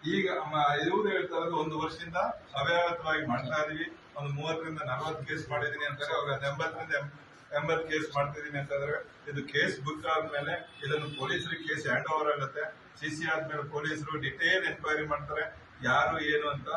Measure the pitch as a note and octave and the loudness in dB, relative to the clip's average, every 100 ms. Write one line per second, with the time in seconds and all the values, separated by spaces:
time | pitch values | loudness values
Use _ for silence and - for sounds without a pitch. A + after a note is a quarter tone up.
0 | E3 G3 F#3 F3 D3 D3+ C#3+ C#3+ E3 G3+ | 0 2 2 -2 0 4 4 4 4 4
1 | G3+ F#3+ - E3+ E3 D#3 - D#3 D#3 - | 4 2 0 0 0 0 0 0 -4 -4
2 | E3+ E3 - - - D#3 D#3+ E3+ E3+ E3 | -4 0 0 -2 -8 0 4 6 6 4
3 | D#3 D#3 D3+ - - D3+ D3+ D#3 E3 - | 2 2 4 2 2 2 2 0 -4 -6
4 | - D3 C#3+ C#3 D#3+ D#3+ D#3+ D#3 C3+ C3 | -12 -6 -2 -2 0 0 -2 -4 -2 -2
5 | D#3 D#3+ - - - D3 - - - - | -2 -4 -4 -4 -2 0 0 0 -2 -2
6 | - - C#3+ C3+ C#3 - B2+ - D#3 C#3+ | 0 0 0 0 -2 -2 -4 -4 -2 -2
7 | D3 - - - - D3 D#3 D#3+ D#3+ D#3 | -2 -12 -20 -20 -4 -2 2 0 2 0
8 | - C#3+ C#3+ D3+ D3 C#3+ C#3+ C#3 C#3+ D3 | 0 0 0 -2 -6 -6 -2 -2 0 -2
9 | - - D3 C#3+ C#3+ D3 F3+ - C#3 D#3 | -6 -14 -8 -6 0 2 2 0 -4 -4
10 | E3 D#3 D#3 D3 C#3+ E3+ - - C#3+ D3+ | 0 0 0 -2 -2 -4 -6 -8 -2 0
11 | D3 C#3 C3 C3+ - D#3+ - D3 C#3 B2 | -2 -6 -2 -2 -2 -6 -4 -2 0 0
12 | - D#3 D3+ D3 C#3 D3 D#3 - - - | 2 2 2 0 -2 -4 -6 -8 -20 -8
13 | D3+ D3+ E3 D#3+ D#3 D3+ D3 D3 D3+ D3 | -6 -2 0 0 -2 -6 -4 -4 -2 -4
14 | D3 D3+ C3 - - F#3+ - - D3+ D#3 | -4 -2 -4 0 4 4 2 -2 0 0
15 | D3+ C#3+ C#3+ - - - - - B2+ C#3+ | 0 -2 -2 -4 -4 -8 -20 -4 4 4
16 | D3+ D#3+ D3+ D3 D3 C#3+ - | 4 2 2 2 2 -4 -4